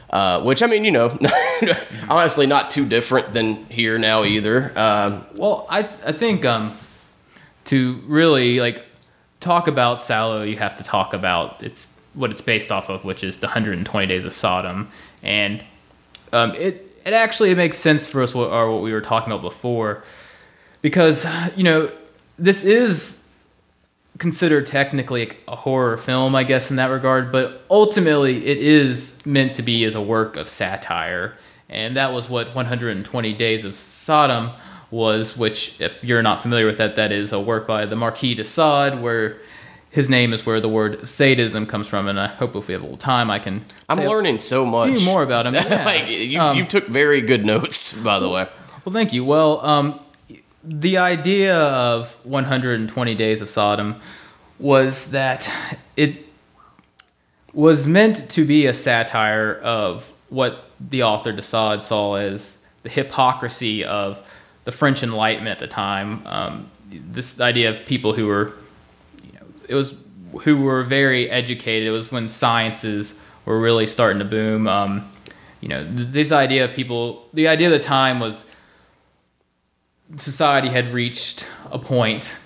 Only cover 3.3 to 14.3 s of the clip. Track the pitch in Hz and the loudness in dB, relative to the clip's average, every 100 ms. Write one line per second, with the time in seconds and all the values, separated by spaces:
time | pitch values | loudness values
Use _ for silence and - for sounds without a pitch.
3.3 | 113 110 107 - 117 113 113 110 110 104 | -2 -2 -4 -6 -2 0 2 2 2 2
4.3 | 107 107 123 135 - 110 104 101 101 - | 0 2 0 0 0 2 2 0 -4 -10
5.3 | - 208 - - 190 208 - - 156 233 | -2 -2 -2 -2 -4 -4 -6 -8 -2 -2
6.3 | 196 127 110 107 - - - _ _ _ | 0 0 0 -4 -10 -20 -20 _ _ _
7.3 | - - _ - 135 127 127 117 151 165 | -20 -20 _ -2 0 0 -4 -2 2 4
8.3 | 135 123 123 120 - - _ _ _ _ | 4 2 2 0 -4 -14 _ _ _ _
9.3 | _ 180 170 170 131 120 123 - 110 113 | _ -2 0 0 2 0 0 -2 -2 -2
10.3 | 107 107 107 101 - - 101 - 95 92 | -2 -4 -4 -6 -8 -4 -2 -2 -2 0
11.3 | 87 - - - - - - _ 139 120 | 0 -2 -8 -14 -14 -16 -20 _ -6 -6
12.3 | 101 - 110 - 98 - 95 98 92 95 | -4 -2 -2 -2 -6 -6 -8 -8 -8 -8
13.3 | - - 117 107 87 95 104 95 92 82 | -8 -4 -2 -2 -4 -4 -2 -2 -2 -6